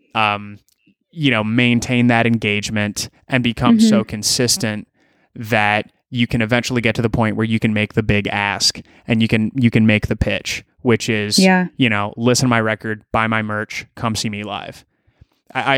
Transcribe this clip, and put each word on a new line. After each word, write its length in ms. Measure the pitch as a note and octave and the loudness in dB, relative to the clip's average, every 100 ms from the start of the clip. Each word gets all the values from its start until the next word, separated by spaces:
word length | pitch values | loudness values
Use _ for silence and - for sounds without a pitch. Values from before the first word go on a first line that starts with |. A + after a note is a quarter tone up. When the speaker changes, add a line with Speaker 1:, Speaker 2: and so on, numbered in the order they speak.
| _ | _
Speaker 1:
um, 440 | A2+ G#2+ G#2 G#2 G#2 _ _ _ _ _ | -2 0 -2 -6 -18 _ _ _ _ _
you 220 | E3 C#3 | -2 0
know, 100 | A2+ | 2
maintain 640 | G#2+ A#2+ A#2+ A#2+ - B2 A#2+ | 0 2 2 2 0 2 4
that 180 | A#2 A#2 | 4 2
engagement 840 | A2+ G#2+ G#2 - G#2+ G#2 - - _ - | 0 0 -2 -4 -4 -4 -6 -10 _ -4
and 160 | C3 | -2
become 360 | A#2+ A2+ A#2+ A2+ | 0 0 2 4
Speaker 2:
Mm-hmm. 100 | A3 | 4
Speaker 1:
so 160 | A2 | 4
consistent 840 | A2 G#2+ - - A#2+ G2 A2 G#2 - _ _ _ _ | 0 -6 -2 0 0 0 -4 -6 -10 _ _ _ _
that 560 | - A2 A2+ G#2 G#2+ - _ - | -12 -2 2 2 0 -2 _ -6
you 180 | B2 A#2+ | -2 0
can 120 | A#2+ | 0
eventually 400 | A2 A#2+ - B2 | 0 0 0 0
get 140 | A2+ | 0
to 80 | A2+ | 0
the 80 | A2+ | 0
point 240 | A#2 A2 | 0 0
where 100 | G2+ A2 | 0 -2
you 120 | A2 | 0
can 140 | A2+ | 0
make 200 | G#2+ G#2 | 0 -2
the 80 | A2+ | -2
big 240 | G#2 G#2 G2+ | 0 0 -2
ask 520 | G2+ G2+ F#2+ - - - _ - | -2 -2 -2 -4 -4 -12 _ -2
and 120 | A2+ | 0
you 60 | A2+ | 2
can, 240 | A2 A2 C3+ | 0 0 2
you 120 | A#2 | 2
can 140 | A#2+ A2 | 4 4
make 200 | G#2+ - | 2 0
the 80 | G#2+ | -2
pitch, 460 | G#2+ G2+ - - - _ | -2 -4 -6 -10 -12 _
which 260 | B2 A2 - | 0 0 0
is, 320 | G#2+ G#2 G#2 | -2 -2 2
Speaker 2:
Yeah. 260 | F#3+ F#3 F3+ - | 4 4 0 0
Speaker 1:
you 120 | A#2+ | 0
know, 260 | G#2 G#2 - | 0 -4 -2
"Listen 280 | A#2 A#2+ | 0 2
to 60 | B2+ | 2
my 100 | A#2 | 2
record, 420 | A2 G#2+ A2 G#2+ - | 0 -2 -6 -10 -4
buy 160 | A#2 A2 | -2 0
my 160 | A2 | -2
merch, 420 | G#2+ G#2+ G#2+ - - - | -2 -6 -6 -10 -14 -6
come 180 | A#2 | -4
see 140 | A2 A2 | -4 -6
me 140 | G#2 | -8
live." 400 | G#2 G2+ F2+ - _ _ _ _ _ _ - | -10 -10 -12 -16 _ _ _ _ _ _ -12
I, 100 | C3 A#2 | -4 0